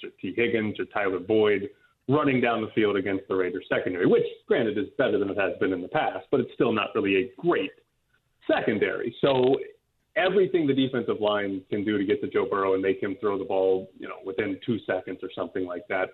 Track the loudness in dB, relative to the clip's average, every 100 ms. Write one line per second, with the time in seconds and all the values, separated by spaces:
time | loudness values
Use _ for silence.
0 | -14 -12 -8 -2 0 0 -2 -4 -6 -2
1 | -2 -2 0 4 4 2 -2 -12 _ _
2 | 0 2 2 2 2 0 -2 2 2 2
3 | 0 -4 -2 -2 0 -4 -4 -2 -2 0
4 | 2 4 2 -6 -2 0 0 -2 -4 -2
5 | 0 0 0 0 -2 0 -2 -2 -2 -2
6 | -2 -4 -2 -2 -2 0 0 2 0 -2
7 | 2 2 0 -2 0 0 -2 -10 _ _
8 | _ _ _ _ -2 0 2 0 0 -2
9 | -6 0 2 4 4 2 -2 -14 _ _
10 | _ -2 2 4 2 2 2 2 2 0
11 | -2 0 0 0 -2 -6 -4 -2 0 0
12 | 2 0 0 -2 0 0 2 2 2 0
13 | -4 -4 -2 -2 -2 2 2 2 -2 -14
14 | -14 -10 -6 -4 -4 -4 -4 -4 -2 -4
15 | -4 -10 -10 -8 -6 -6 -6 -8 -6 -4
16 | -4